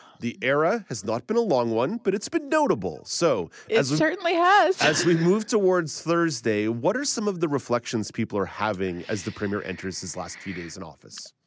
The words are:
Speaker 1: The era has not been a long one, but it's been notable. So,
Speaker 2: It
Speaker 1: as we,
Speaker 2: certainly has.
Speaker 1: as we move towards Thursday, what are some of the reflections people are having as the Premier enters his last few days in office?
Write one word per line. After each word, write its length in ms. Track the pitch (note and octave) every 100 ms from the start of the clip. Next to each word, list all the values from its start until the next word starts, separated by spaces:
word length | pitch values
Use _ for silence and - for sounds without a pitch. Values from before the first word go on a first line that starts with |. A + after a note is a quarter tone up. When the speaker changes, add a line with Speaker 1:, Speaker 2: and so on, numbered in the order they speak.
| - -
Speaker 1:
The 180 | A#2+ G2
era 420 | B2 C#3+ D#3+ A3+ F#3+
has 160 | A2+
not 240 | G2 A2+ -
been 80 | A3+
a 60 |
long 280 | A3+ C3 A#2
one, 280 | A2 C3+ A#3
but 160 | G3+
it's 140 | G3+ -
been 200 | E4 C#4+
notable. 540 | D#4 C#4 C3+ F#2 D2
So, 460 | - - E3+ A2+ E2 - -
Speaker 2:
It 80 | A3+
Speaker 1:
as 160 | B2+
we, 40 | D3
Speaker 2:
certainly 380 | D#4 F#4 F4
has. 480 | E4+ F4 G4+ E4 -
Speaker 1:
as 220 | - D#3
we 100 | F3
move 320 | E3 E3+ G#3 G#3+
towards 560 | A3 F#3+ F3+ D#3+ -
Thursday, 640 | D#3 E3+ E3 B2 A#2 G#2 G#2+
what 300 | A#2 C#3+ A#3
are 80 |
some 240 | C#4+ - G#3
of 100 | F3+
the 100 | D#3+
reflections 640 | C#3+ - A#2+ - A#2 G2+
people 300 | - G#2+ G#2
are 60 | F#2
having 580 | - G#2 F#2 F#2+ F2 D#2+
as 140 | G#2
the 80 | G#2+
Premier 320 | - G#2 G2+
enters 380 | - F#2 F#2+ F2
his 160 | F2+ F#2
last 220 | E2+ -
few 160 | G2
days 220 | F2+ E2+ D#2
in 60 |
office? 500 | D#2+ D2 G#1+ - - _